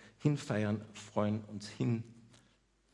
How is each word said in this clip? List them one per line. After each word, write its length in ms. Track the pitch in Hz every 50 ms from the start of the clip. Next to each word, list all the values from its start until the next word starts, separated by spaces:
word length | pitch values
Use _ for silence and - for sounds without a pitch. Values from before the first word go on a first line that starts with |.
| - - - -
hinfeiern, 680 | - 147 147 139 - - 123 107 107 104 104 107 104 - -
freuen 500 | - - - - 110 107 104 107 107 107
uns 240 | - 107 101 - -
hin, 360 | - - 131 127 120 113 113 - - - - - - - - _ _ _ _ _ _ _ _ _